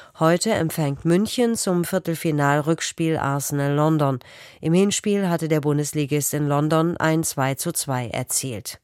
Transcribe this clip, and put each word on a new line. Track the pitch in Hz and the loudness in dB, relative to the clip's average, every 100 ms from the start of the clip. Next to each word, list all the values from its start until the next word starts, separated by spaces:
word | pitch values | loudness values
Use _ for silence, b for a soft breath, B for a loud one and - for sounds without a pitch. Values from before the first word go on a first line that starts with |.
| B - | B 0
Heute | 160 175 226 | 2 2 2
empfängt | 208 165 - 147 139 | 0 0 0 -2 0
München | 165 175 226 - 233 | 2 2 2 0 0
zum | 226 - 175 | 0 0 0
Viertelfinal-Rückspiel | 170 190 - 165 165 151 143 147 147 165 - - 160 156 | 0 -2 -2 -2 -2 2 2 2 2 -2 -4 -2 -2 0
Arsenal | 139 139 - 143 139 | 0 -2 -2 -2 0
London. | 143 156 156 143 131 B B B B | 2 2 4 2 -2 B B B B
Im | 160 | 0
Hinspiel | 175 202 - 214 202 190 | 2 2 0 0 0 0
hatte | 170 160 | -2 0
der | 156 | 0
Bundesligist | 143 147 147 151 139 147 139 | 2 0 0 -2 0 -2 -2
in | 151 147 | -2 0
London | 143 151 160 165 - | 0 2 2 2 0
ein | 160 160 | 0 0
zwei | 160 - 131 | -2 -2 -2
zu | 135 170 | -2 -4
zwei | - - 127 120 | -4 -4 -4 -4
erzielt. | - 127 - 135 110 - - | -6 -4 -4 -4 -8 -12 -16